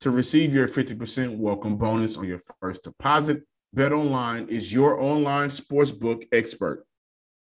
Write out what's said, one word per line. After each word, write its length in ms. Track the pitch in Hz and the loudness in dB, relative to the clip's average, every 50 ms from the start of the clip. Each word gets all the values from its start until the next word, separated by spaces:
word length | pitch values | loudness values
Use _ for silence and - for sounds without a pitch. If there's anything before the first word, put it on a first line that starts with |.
to 80 | - 139 | -2 0
receive 440 | 123 127 123 - - 156 160 147 139 | 2 2 2 4 4 4 4 4 4
your 140 | 135 127 123 | 4 2 2
fifty 280 | - 135 127 131 113 | 2 -2 -2 -2 -4
percent 420 | 113 120 113 - 135 127 123 110 110 | -8 -8 -6 -4 -4 -4 -4 -4 -2
welcome 400 | 110 104 101 101 - 107 104 104 | -2 -2 -2 -2 -2 -2 -2 0
bonus 400 | 113 110 110 110 110 107 110 - | 0 0 0 0 0 -2 -4 -6
on 80 | 98 | -8
your 140 | 90 90 87 - - - _ | -8 -8 -8 -12 -16 -14 _
first 240 | 92 92 87 - - | -8 -8 -8 -8 -12
deposit. 580 | 82 - - - 139 147 151 151 151 147 - - _ _ _ _ _ - | -16 -12 -4 0 2 2 2 2 0 -2 -2 -6 _ _ _ _ _ -2
BetOnline 760 | 127 135 143 147 151 151 139 135 127 120 117 117 117 113 - | 0 2 2 2 2 0 0 0 -2 -2 -2 -4 -6 -6 -6
is 240 | 113 113 98 92 104 | -6 -6 -4 -2 2
your 260 | 127 139 147 - - | 4 4 4 4 2
online 480 | 131 139 151 151 147 143 139 143 143 143 | 0 0 0 0 0 2 2 0 0 -2
sportsbook 760 | 139 - - - 143 143 143 135 - 107 117 117 117 117 - - 120 | -4 -8 -8 -2 2 2 2 2 2 -2 -2 -2 -2 -4 -2 0 2
expert. 520 | 113 110 - - - 95 78 - - - _ _ _ _ _ _ _ _ _ _ _ | 2 2 0 -4 -6 -6 -6 -6 -8 -12 _ _ _ _ _ _ _ _ _ _ _